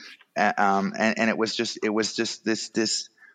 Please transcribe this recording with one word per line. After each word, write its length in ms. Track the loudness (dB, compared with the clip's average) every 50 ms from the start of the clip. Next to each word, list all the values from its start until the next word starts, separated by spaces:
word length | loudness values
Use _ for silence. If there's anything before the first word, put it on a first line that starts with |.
| -20 -20 -20 -20 -20 _ -2
Uh, 160 | 2 2 2 4 4
um, 340 | 2 4 4 2 2 0 -2
and, 220 | 0 0 0 2 2
and 120 | 0 0
it 80 | 2 0
was 180 | 0 -2 0
just, 220 | -2 -4 -4 -4 -2 -2
it 80 | 0
was 240 | 2 2 0 -2 0
just 300 | -2 -2 -2 -4 -6 -2
this, 240 | -2 -2 -2 -4 -4
this, 400 | 0 0 0 0 0 -4 -6 -10 _ _ -20 -20